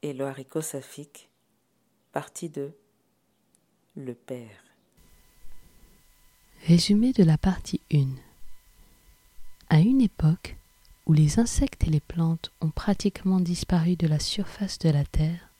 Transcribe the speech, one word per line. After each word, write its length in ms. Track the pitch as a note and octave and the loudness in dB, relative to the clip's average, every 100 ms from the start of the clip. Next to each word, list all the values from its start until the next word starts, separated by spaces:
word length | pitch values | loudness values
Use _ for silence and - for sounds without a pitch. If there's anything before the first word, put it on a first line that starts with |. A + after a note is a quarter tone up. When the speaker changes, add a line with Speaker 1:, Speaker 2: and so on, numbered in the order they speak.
| D3+ C3 | -10 -8
Speaker 1:
Le 120 | C#3 | -8
haricot 340 | C3+ C3 D#3+ | -8 -10 -8
saphique, 640 | D#3 C#3+ C3 - D3 - _ _ _ _ _ _ _ _ _ | -8 -10 -14 -18 -20 -20 _ _ _ _ _ _ _ _ _
partie 360 | - D3 - E3+ | -10 -10 -14 -12
deux, 300 | D3+ C#3 - _ _ _ _ _ _ _ _ _ _ _ - | -10 -12 -14 _ _ _ _ _ _ _ _ _ _ _ -16
le 180 | C3+ | -14
père. 500 | A#2 - B2+ A2+ G2+ _ _ _ _ _ _ _ _ - - - _ - _ _ _ _ _ _ _ D#3 | -14 -12 -14 -14 -20 _ _ _ _ _ _ _ _ -12 -12 -16 _ -20 _ _ _ _ _ _ _ 2
Speaker 2:
Résumé 460 | E3+ - G#3 A#3+ | 4 4 2 2
de 100 | B3+ | 4
la 160 | E3+ D#3 | 4 4
partie 420 | F#3+ F3+ - - _ | 0 -4 -6 -8 _
une. 300 | D3 C3+ B2+ - _ - - _ _ - _ _ _ _ - - - - | 0 0 -4 -16 _ -14 -14 _ _ -20 _ _ _ _ -14 -14 -14 2
À 100 | D#3 | 4
une 220 | F#3+ C4+ | 6 4
époque 540 | A#3 _ D#3 E3+ - - _ _ _ - - | 2 _ 0 0 -4 -20 _ _ _ -16 2
où 60 | |
les 260 | D#3 D3+ F#3 | 4 6 4
insectes 460 | A#3 - C#4 - - | 2 2 -2 0 0
et 40 | |
les 100 | D#3 | 0
plantes 520 | - E3+ E3 E3 - _ | -2 -2 -2 -2 -6 _
ont 80 | D#3 | -4
pratiquement 720 | - - G3 G#3 - F#3+ F#3+ | -4 -2 0 -2 -2 0 0
disparu 560 | F3 F3 - F3 E3 F3 | 0 -4 0 0 2 0
de 100 | E3 | 0
la 140 | D3+ | 0
surface 580 | - - F#3+ - G3+ - | -2 -6 -8 -6 -8 -2
de 120 | E3 | 0
la 140 | C#3+ | 0
Terre 460 | C#3 - D#3 E3+ - _ | 0 0 0 -2 -12 _